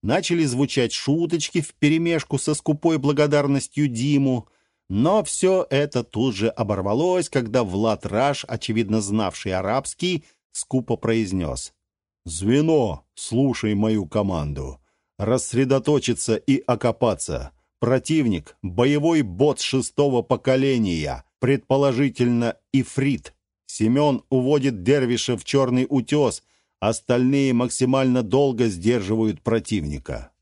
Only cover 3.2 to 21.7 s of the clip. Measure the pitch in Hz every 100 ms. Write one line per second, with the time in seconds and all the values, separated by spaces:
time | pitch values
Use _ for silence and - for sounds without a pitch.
3.2 | 147 147 143 139 - - 147 113 135 139
4.2 | 135 127 - _ _ _ _ 98 143 214
5.2 | 170 - 185 185 - 139 147 131 117 107
6.2 | 131 98 110 - 104 98 95 113 175 180
7.2 | 170 135 117 123 107 95 110 104 - 101
8.2 | 139 139 - 113 - 110 104 110 101 107
9.2 | 98 - 101 92 92 127 - - 180 170
10.2 | _ _ _ - - 131 120 117 113 113
11.2 | 101 95 80 65 - _ _ _ _ _
12.2 | - 80 98 135 160 156 113 80 _ -
13.2 | - 117 139 117 110 101 110 110 85 107
14.2 | 98 87 73 69 65 65 _ _ _ _
15.2 | 101 123 - 117 135 135 120 147 120 113
16.2 | - 110 - 135 - 120 123 113 117 90
17.2 | - 71 65 _ _ _ 104 123 - 160
18.2 | 127 87 - - 95 87 127 147 156 160
19.2 | 113 87 147 135 - 135 120 - 143 123
20.2 | - 117 - 131 135 127 104 82 73 64
21.2 | - _ 123 139 _